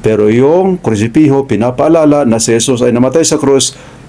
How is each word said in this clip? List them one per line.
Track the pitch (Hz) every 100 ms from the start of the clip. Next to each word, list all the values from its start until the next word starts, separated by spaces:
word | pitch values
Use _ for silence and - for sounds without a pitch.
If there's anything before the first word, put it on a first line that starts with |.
pero | 110 107 104
yung | 117 135 170 190 180
krusipiho, | - 107 113 113 151 139 135
pinapaalala | 104 120 123 151 165 151 147 135
na | 110
si | 113
Jesus | 113 110 123
ay | 123
namatay | 117 127 160
sa | 156 151
krus | 139 139 - - - -